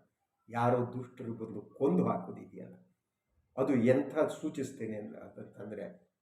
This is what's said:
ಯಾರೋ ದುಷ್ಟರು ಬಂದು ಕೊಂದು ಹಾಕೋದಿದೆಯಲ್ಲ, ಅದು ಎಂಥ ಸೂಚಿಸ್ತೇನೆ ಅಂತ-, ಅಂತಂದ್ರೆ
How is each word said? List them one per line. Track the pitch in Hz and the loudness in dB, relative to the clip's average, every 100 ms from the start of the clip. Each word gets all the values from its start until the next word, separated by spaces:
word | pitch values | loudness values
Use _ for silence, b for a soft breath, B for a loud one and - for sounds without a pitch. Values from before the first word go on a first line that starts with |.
| _ _ _ _ - | _ _ _ _ -6
ಯಾರೋ | 117 120 127 120 | 2 4 4 2
ದುಷ್ಟರು | 123 127 - 117 | -4 -10 -10 -8
ಬಂದು | 113 110 104 | -6 -6 -8
ಕೊಂದು | - - 143 180 - | -10 0 4 4 4
ಹಾಕೋದಿದೆಯಲ್ಲ, | - - - - - - - _ _ _ _ _ _ _ - | 0 -4 -12 -12 -14 -16 -18 _ _ _ _ _ _ _ -2
ಅದು | 135 | 2
ಎಂಥ | 127 117 131 143 156 | 4 6 6 4 2
ಸೂಚಿಸ್ತೇನೆ | 143 - 156 143 123 - 110 107 | 2 0 -6 -4 -6 -6 -6 -6
ಅಂತ-, | 107 - | -8 -12
ಅಂತಂದ್ರೆ | - - - - 107 104 95 - _ _ | -16 -14 -16 -14 -12 -10 -10 -12 _ _